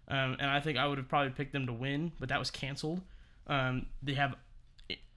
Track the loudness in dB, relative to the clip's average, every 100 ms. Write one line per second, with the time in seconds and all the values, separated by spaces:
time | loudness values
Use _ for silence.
0 | -2 0 2 0 2 2 2 2 2 2
1 | 2 4 4 0 -2 0 0 0 0 0
2 | 0 -2 0 0 0 -4 -6 -2 -2 -2
3 | -6 -18 -20 -12 0 2 2 0 -2 -6
4 | -2 2 2 0 -12 -20 -20 -16 -10 -10
5 | -10